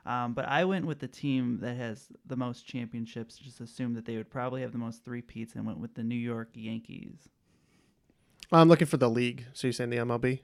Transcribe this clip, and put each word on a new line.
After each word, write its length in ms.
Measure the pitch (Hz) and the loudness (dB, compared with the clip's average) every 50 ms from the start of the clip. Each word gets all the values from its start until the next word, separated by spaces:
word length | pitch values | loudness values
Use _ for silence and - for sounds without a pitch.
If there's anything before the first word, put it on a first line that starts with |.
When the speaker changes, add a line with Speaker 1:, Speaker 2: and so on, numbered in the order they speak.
| - | -6
Speaker 1:
Um, 280 | - 123 123 123 120 117 | -4 -2 -2 -2 -2 -2
but 120 | 131 127 | -4 -2
I 200 | - 139 156 185 | 0 2 2 4
went 200 | 185 196 180 156 | 2 2 0 -2
with 140 | 156 151 147 | -2 -4 -6
the 80 | 135 - | -8 -10
team 520 | - - - 143 131 131 123 120 120 - | -8 -4 -2 0 0 2 2 0 -2 -2
that 160 | 101 123 120 127 | -4 -4 -4 -4
has 300 | 120 113 107 - - - - - - - | -6 -6 -8 -10 -14 -20 -20 -18 -12 -8
the 80 | 135 | -4
most 320 | 123 127 123 117 120 - - | -4 -4 -4 -4 -8 -10 -10
championships, 680 | - 123 120 113 - 117 113 113 - 120 113 117 - - | -8 -8 -6 -6 -6 -6 -8 -8 -8 -10 -10 -12 -14 -18
just 240 | - 131 120 - | -20 -18 -16 -16
assumed 340 | 117 117 - - 127 120 117 | -16 -12 -8 -6 -4 -4 -4
that 100 | 113 117 | -4 -4
they 120 | - 113 110 | -6 -6 -6
would 120 | 107 - | -6 -6
probably 320 | - 131 123 127 127 131 | -6 -6 -4 -4 -4 -4
have 100 | 127 120 123 | -6 -6 -4
the 40 | 117 | -6
most 280 | 117 117 113 - - | -6 -6 -8 -10 -10
three-peats, 500 | 127 120 120 117 - - 113 113 113 - | -10 -10 -10 -10 -10 -10 -10 -10 -10 -8
and 100 | 113 107 | -6 -6
went 140 | 110 101 - | -6 -6 -6
with 140 | 107 113 - | -8 -10 -8
the 80 | 123 113 | -6 -4
New 120 | 113 120 | -2 -2
York 340 | 120 117 120 117 113 113 117 - | -2 -2 -2 -4 -4 -6 -8 -12
Yankees. 760 | 120 110 110 113 113 113 - - 50 - - - - - - _ _ _ _ _ _ _ _ _ _ _ _ _ _ _ _ _ _ _ _ _ _ - - | -12 -8 -8 -8 -8 -8 -12 -14 -14 -14 -16 -16 -18 -20 -20 _ _ _ _ _ _ _ _ _ _ _ _ _ _ _ _ _ _ _ _ _ _ -2 4
Speaker 2:
I'm 160 | 170 165 165 165 | 8 10 10 12
looking 180 | 170 - 170 139 | 10 10 8 4
for 100 | - 131 | 2 4
the 120 | 131 120 | 4 4
league. 360 | 113 120 123 123 123 127 120 123 - | 4 4 2 0 0 -4 -10 -14 -8
So 140 | - - 127 | -4 -2 -2
you're 60 | 120 | 0
saying 160 | - 123 120 | -2 -2 -2
the 80 | 120 120 | -2 0
M 120 | 117 120 | 0 0
L 80 | 120 117 | 0 2
B? 240 | 120 127 127 127 | 2 0 0 0